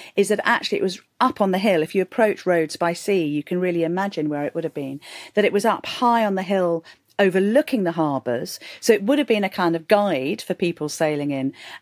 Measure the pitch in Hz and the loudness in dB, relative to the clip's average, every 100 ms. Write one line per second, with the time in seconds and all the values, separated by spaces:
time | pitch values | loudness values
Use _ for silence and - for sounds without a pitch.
0 | - - 196 208 - 233 - - 190 180 | -4 0 0 0 2 0 0 -2 -2 -4
1 | _ - 247 - 196 185 214 170 156 196 | _ -2 -2 0 0 2 2 2 2 -2
2 | 185 - 220 - 185 170 160 - 170 175 | -2 2 2 2 0 2 0 -2 -2 -2
3 | - 196 156 147 147 180 180 170 165 180 | -2 0 0 -2 -4 -2 0 0 0 -2
4 | 196 185 151 147 147 170 160 151 135 139 | -4 -4 -4 -4 -4 -4 -6 -6 -8 -10
5 | - - - - 208 202 220 196 - - | -14 -18 -4 0 2 2 2 0 -4 -2
6 | 247 233 214 190 185 196 180 165 - - | 2 2 2 -2 0 0 2 -2 -6 -20
7 | _ - 196 185 196 247 311 247 180 160 | _ 0 2 4 4 4 2 0 0 0
8 | 156 135 127 120 170 - - - - 220 | 0 0 -2 -4 -4 -12 -16 -2 2 2
9 | 196 294 262 214 190 - 175 165 160 208 | 4 2 2 0 0 0 0 0 2 2
10 | 202 143 135 196 - 180 175 170 151 - | 4 0 -2 -4 -6 -2 -2 -2 -6 -2
11 | 156 147 143 139 135 - - - | 0 0 -2 -2 -4 -6 -14 -18